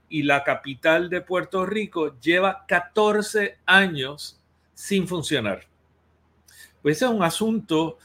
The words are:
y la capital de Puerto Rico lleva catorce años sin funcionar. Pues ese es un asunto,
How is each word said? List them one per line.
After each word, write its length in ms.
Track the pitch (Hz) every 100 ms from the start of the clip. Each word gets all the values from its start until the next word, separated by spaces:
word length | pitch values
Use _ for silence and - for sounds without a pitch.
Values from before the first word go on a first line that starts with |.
| -
y 140 | 156
la 220 | 143 139
capital 680 | 143 131 139 131 160 165 175
de 100 | 180
Puerto 460 | 180 180 - 190 185
Rico 500 | 214 208 170 147 127
lleva 440 | 160 180 190 - -
catorce 880 | 180 - 220 214 208 208 214 202 - -
años 760 | 190 196 147 131 147 - _ _ _ _
sin 360 | - - 196 170
funcionar. 580 | 175 - 143 107 92 - _ _ _ _ _ _ _ _ - - _
Pues 180 | 147 151
ese 80 | 254
es 40 |
un 140 | 220
asunto, 760 | 165 - 220 220 - 160 160 -